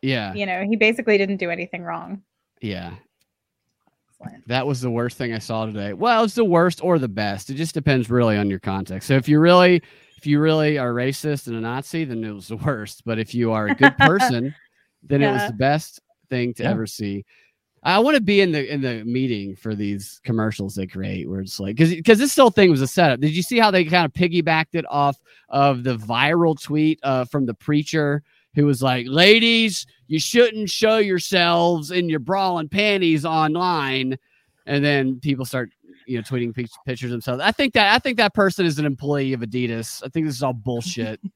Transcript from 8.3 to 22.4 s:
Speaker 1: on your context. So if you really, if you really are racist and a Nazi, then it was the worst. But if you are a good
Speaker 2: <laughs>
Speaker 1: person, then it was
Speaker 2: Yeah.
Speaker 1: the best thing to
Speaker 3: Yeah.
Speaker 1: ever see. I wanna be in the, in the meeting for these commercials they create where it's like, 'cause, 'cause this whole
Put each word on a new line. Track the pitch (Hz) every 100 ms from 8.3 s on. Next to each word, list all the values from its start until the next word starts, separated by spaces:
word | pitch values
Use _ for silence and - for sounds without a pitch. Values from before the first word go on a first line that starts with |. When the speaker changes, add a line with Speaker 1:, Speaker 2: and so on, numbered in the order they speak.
| 104
Speaker 1:
on | 101
your | 95
context. | - 98 92 95 -
So | 135
if | 127
you | 151
really, | 165 180 180 175 - _ _ _
if | 147
you | 147
really | 156 156 151 147
are | 123
racist | 120 127 135 156 143 -
and | 117
a |
Nazi, | 113 123 139 170 156
then | 117
it | 113
was | 104 92
the | 110
worst. | 147 127 107 - -
But | 113
if | 110 117
you | 117
are | 110 107
a | -
good | 277 269
Speaker 2:
<laughs> |
Speaker 1:
person, | 277 185 254 120 127 147 _ _ _ _
then | - 143
it | 147
was | 135
Speaker 2:
Yeah. | 104
Speaker 1:
the | 107
best | 131 147 - - _ _ _
thing | 127 120 117
to |
Speaker 3:
Yeah. | -
Speaker 1:
ever | 190 110
see. | - 104 101 104 _ _ _ _ _ -
I | 202
wanna | 247 294
be | 202 202
in | 190
the, | 151 131
in | 143
the | 131 117
meeting | 110 120 131 110 98 98
for | 113 107
these | 104 101 98 -
commercials | - 113 110 107 98
they | 101 92
create | - 98 95 67
where | 95
it's | 95 -
like, | 98 113
'cause, | 160 170 165
'cause | 214
this | 277
whole | -